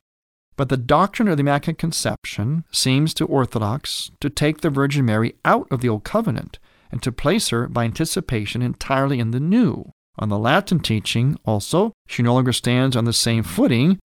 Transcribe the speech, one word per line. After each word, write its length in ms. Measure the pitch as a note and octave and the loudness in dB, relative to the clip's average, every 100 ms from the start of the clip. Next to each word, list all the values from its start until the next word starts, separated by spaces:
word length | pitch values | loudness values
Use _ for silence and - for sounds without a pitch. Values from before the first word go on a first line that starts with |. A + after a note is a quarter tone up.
| _ _ _ _ _ - | _ _ _ _ _ -4
But 120 | C3+ | -2
the 80 | D3 | 0
doctrine 500 | A#2+ D3 G3 - A3 | 2 4 4 2 2
of 100 | D3+ | 2
the 40 | |
Immaculate 380 | C#3+ C#3+ D#3 D#3 | 2 0 -2 -4
Conception 840 | E3 - - - - - G#2 D#3+ - | -4 -2 -4 -4 -8 -6 -2 -2 -4
seems 440 | - C3 C3 D#3 - | -2 2 2 2 0
to 100 | D#3+ | 0
Orthodox 840 | C#3+ A#2+ A#2 G#2 C3 - - - - | 0 0 -2 -2 -4 -6 -8 -10 -6
to 100 | C#3+ | -6
take 320 | - D3+ D#3 | 0 -2 0
the 80 | E3+ | -2
Virgin 360 | C3+ C#3 C#3+ B2+ | 0 0 2 2
Mary 280 | G#2+ A#2 - | 2 0 0
out 240 | D3+ A3 - | 0 2 0
of 100 | C3 | -2
the 80 | A#2+ | 0
Old 140 | G#2+ | -2
Covenant 560 | - G#3 D3 A2 - - _ _ - | -2 -2 0 -4 -6 -18 _ _ -12
and 100 | C3 | -6
to 100 | - | -6
place 380 | A#2 C#3+ G#3 - | -2 0 0 0
her 180 | A#2 A#2+ | -2 -2
by 180 | A#2+ A#2 | -2 -2
anticipation 760 | - D#3+ - E3 A#2+ G2+ A#2+ | -2 -4 -4 -4 -4 -4 -4
entirely 560 | B2 - - C3+ C#3 C3+ | -4 -4 -2 0 0 0
in 140 | A2+ | -2
the 80 | A#2+ | -2
New. 520 | D3+ A3 G#3 - - - _ - | 2 2 2 0 -8 -20 _ -6
On 100 | G#2+ | -2
the 80 | G#2 | 0
Latin 420 | A2 D#3+ - E3+ | 2 2 2 0
teaching, 600 | - A2 - A2+ B2+ D3+ | 0 -2 0 0 0 -2
also, 480 | - G#2+ - D#3+ A3 - - | -2 -2 0 0 0 -4 -10
she 160 | - | -2
no 140 | A#2+ B2 | 2 2
longer 180 | B2+ | 2
stands 420 | A#2+ - B2 C3 B2 | 0 0 2 2 0
on 100 | A#2 | 0
the 60 | |
same 300 | A2+ - A2+ | 0 0 0
footing 560 | G#2+ G3 C4+ A#2 D3 F#3+ | -2 0 2 4 2 2